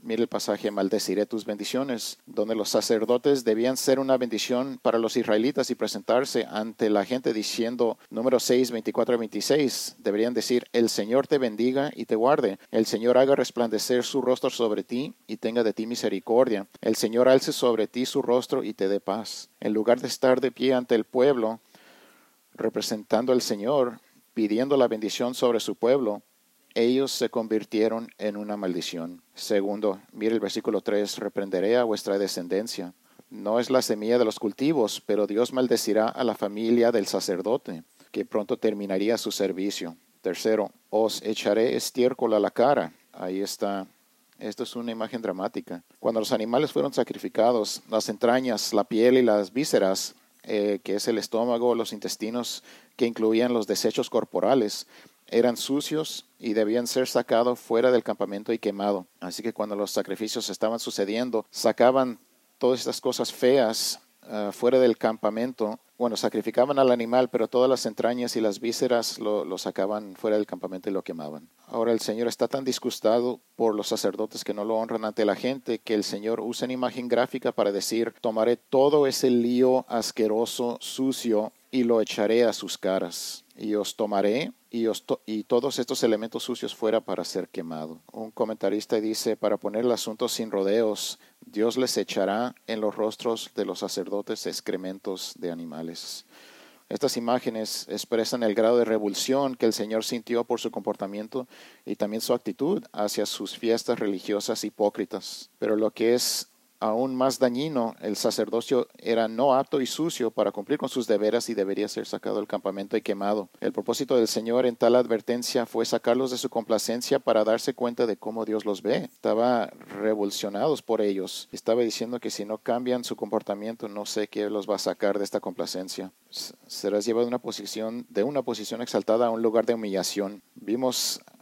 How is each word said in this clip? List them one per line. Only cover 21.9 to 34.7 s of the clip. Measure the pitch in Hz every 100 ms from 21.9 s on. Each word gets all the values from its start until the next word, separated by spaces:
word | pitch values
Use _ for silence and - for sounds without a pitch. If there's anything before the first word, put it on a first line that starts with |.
| - - _ _ _ _
representando | - 113 107 104 110 104 110 127
al | 127
Señor, | - 107 107 143 123 113 _ _ _
pidiendo | - 107 107 135 139
la | 120
bendición | 110 101 - 123 127
sobre | 127 117
su | 110 101
pueblo, | 117 135 120 104 _ _ _ _ _
ellos | - 117 127 135
se | - 120
convirtieron | 127 113 110 104 110 107 113 117 -
en | 107 104
una | 104 104
maldición. | 95 87 80 87 85 87 _ -
Segundo, | - 104 98 104 107 95 -
mire | - 107 113
el |
versículo | 110 110 113 107
tres, | - 101 101 -
"Reprenderé | 101 - 98 95 98 120
a |
vuestra | 120 107 - 101
descendencia". | 98 - 87 95 113 - 90 - _ _ -
No | 107 101 113
es | 117
la | 131
semilla | - 107 107 123
de |
los | 110 -
cultivos, | 110 - 139